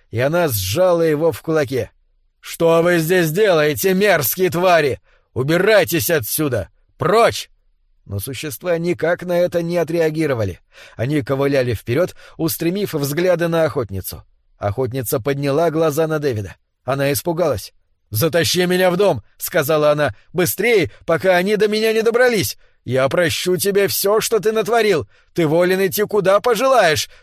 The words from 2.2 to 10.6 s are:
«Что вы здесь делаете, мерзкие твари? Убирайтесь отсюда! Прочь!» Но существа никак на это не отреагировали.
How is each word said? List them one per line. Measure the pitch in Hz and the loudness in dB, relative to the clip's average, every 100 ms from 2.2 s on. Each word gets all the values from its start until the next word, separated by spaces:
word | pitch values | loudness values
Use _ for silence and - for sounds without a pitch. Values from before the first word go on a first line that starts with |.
| _ _ | _ _
«Что | - - 165 165 | -16 -2 2 4
вы | 170 170 | 4 2
здесь | 156 185 165 | 2 2 2
делаете, | 160 214 165 151 127 190 185 | 2 2 4 2 0 0 2
мерзкие | 208 165 139 - 185 | 2 0 -2 -2 -2
твари? | 165 185 170 143 113 _ _ _ | 0 2 2 2 -4 _ _ _
Убирайтесь | - 135 170 196 214 165 165 120 | -6 -2 0 4 4 2 0 0
отсюда! | 160 107 - 151 117 85 _ _ - | -2 -2 -4 -2 -2 -6 _ _ -6
Прочь!» | 160 214 208 110 - _ _ _ _ _ - | 0 4 2 0 -12 _ _ _ _ _ -12
Но | 101 | -10
существа | 139 127 151 - 180 165 | -8 -10 -10 -8 -4 -2
никак | 170 165 156 175 | -2 -2 0 -2
на | 180 175 | -2 0
это | 175 175 | 0 0
не | 170 175 | -2 -2
отреагировали. | 156 170 160 156 151 123 101 82 | -2 0 0 0 -2 -2 -4 -6